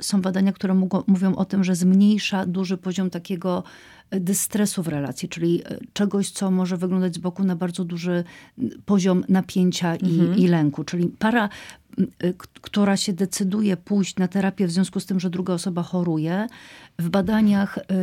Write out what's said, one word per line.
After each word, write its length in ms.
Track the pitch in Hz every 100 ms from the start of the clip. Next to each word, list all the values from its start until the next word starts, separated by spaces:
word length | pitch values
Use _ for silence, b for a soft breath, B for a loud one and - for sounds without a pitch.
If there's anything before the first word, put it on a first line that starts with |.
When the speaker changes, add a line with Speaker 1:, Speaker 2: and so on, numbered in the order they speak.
| -
Speaker 1:
są 160 | 202
badania, 320 | 185 190 196
które 200 | 190 190
mogą, 300 | 190 185 185 -
mówią 280 | 190 190 165
o 100 | 190
tym, 180 | 196
że 120 | 185 175
zmniejsza 720 | 180 190 202 214 - 196 180
duży 320 | 180 180 185
poziom 320 | 185 180 185
takiego, 540 | 170 170 185 185 180 B B B B _
e, 80 | 190
dystresu 640 | 175 190 - 208 208 -
w 40 | 165
relacji, 420 | 147 143 247 170
czyli, 320 | - 170 170 -
e, 120 | - -
czegoś, 360 | - 202 202 190
co 220 | - 196
może 260 | 185 180 180
wyglądać 380 | 180 185 185 170
z 20 |
boku 260 | 175 175
na 120 | 196 170
bardzo 300 | 180 175 175
duży, 380 | 170 175 175 175 B B -
m, 120 | - - -
poziom 380 | 202 185 180 -
napięcia 680 | 190 180 190 180 170 180 165
i, 240 | 185 165
Speaker 2:
Mhm. 180 | 170 185
Speaker 1:
i 100 | 180
lęku. 360 | 170 147 143
Czyli 240 | 156 175 170 -
para, 300 | 220 240 208 B B B _ -
m, 100 | 190 -
e, 140 | 175
k-, 140 | 180 - -
która 360 | - 208 202 196
się 160 | -
decyduje 640 | 170 185 - 190 208 208 180
pójść 380 | - 202 185 -
na 120 | 180
terapię 400 | 202 190 185 185
w 40 |
związku 280 | 170 180 196
z 60 | -
tym, 140 | 190
że 100 | 180
druga 240 | 175 185
osoba 300 | 175 196 175
choruje, 640 | 170 185 175 160 160 185 226 B B B B -
w 100 | 170
badaniach, 680 | 196 185 220 214 202 196 -
e, 60 | - 190